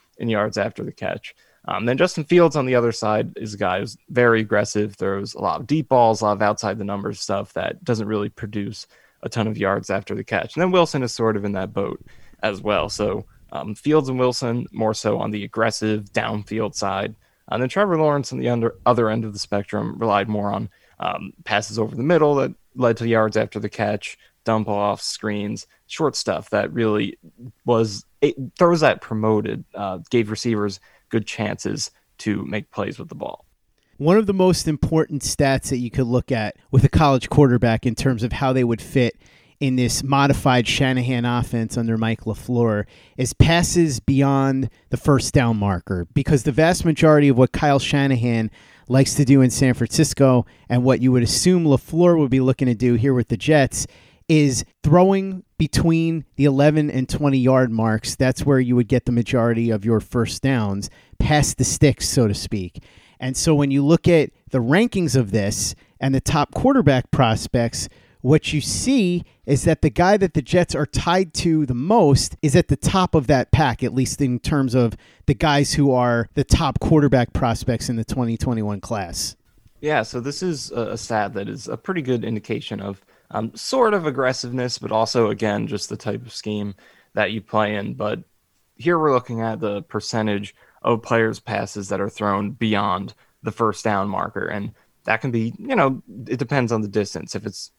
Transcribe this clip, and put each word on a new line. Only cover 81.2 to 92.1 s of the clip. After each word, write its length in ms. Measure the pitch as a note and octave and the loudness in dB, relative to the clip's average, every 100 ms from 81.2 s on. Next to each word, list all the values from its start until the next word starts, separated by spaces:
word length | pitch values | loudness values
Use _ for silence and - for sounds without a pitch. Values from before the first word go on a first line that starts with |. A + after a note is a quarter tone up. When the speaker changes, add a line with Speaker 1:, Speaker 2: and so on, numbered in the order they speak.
| G2+ | -2
Speaker 1:
that 160 | G2 G#2+ | -6 -8
is 180 | G#2+ - | -10 -10
a 80 | A#2 | -10
pretty 280 | - F#3 | -6 -6
good 200 | B2+ A#2+ | -2 -4
indication 560 | A2 A2 - A2+ - G#2 | -2 -6 -6 -8 -8 -10
of, 240 | G2 G2 _ _ _ | -8 -12 _ _ _
um, 200 | G#2 A2+ - | -8 -8 -10
sort 400 | - C4 A3+ G3+ | -4 0 2 2
of 100 | D#3 | -2
aggressiveness, 720 | B2+ B2+ B2+ B2 B2+ B2 - | 0 -2 -2 -6 -4 -4 -6
but 140 | - | -2
also, 400 | A2 A2+ B2 A2 | 0 2 2 2
again, 340 | G#2 A2 G#2 G#2+ | 0 -2 -2 -4
just 240 | G#2 - | -6 -8
the 80 | A2 | -8
type 260 | G#2+ A2 | -6 -8
of 80 | A#2+ | -10
scheme 440 | - G#2+ G#2 G#2 F#2+ _ _ _ - | -12 -8 -6 -8 -12 _ _ _ -4
that 160 | G2 | -2
you 100 | A2 | -4
play 320 | - G#2+ G#2+ G#2 | -4 -2 0 -2
in. 200 | G#2+ B2 | -8 -6
But 240 | G#2+ A2+ - _ _ _ _ - | -6 -6 -12 _ _ _ _ -6
here 240 | C#3+ E3+ | -2 0
we're 140 | D3+ | 2
looking 280 | B2+ - A2+ | 0 -2 -6
at 180 | A2+ G#2+ | -4 -4
the 220 | G#2+ G2+ | -4 -6
percentage 720 | - G#2+ - A#2 A2 G2+ G2+ - _ _ | -6 -8 -4 -2 -2 -2 -6 -16 _ _
of 180 | - A#2 | -2 -2
players' 380 | - A#2 A2+ A2+ | 0 0 0 -2
passes 500 | - G#2 A2+ G#2 G2+ | -6 -6 -6 -10 -8
that 100 | G2+ | -6
are 100 | |
thrown 420 | G2+ | -6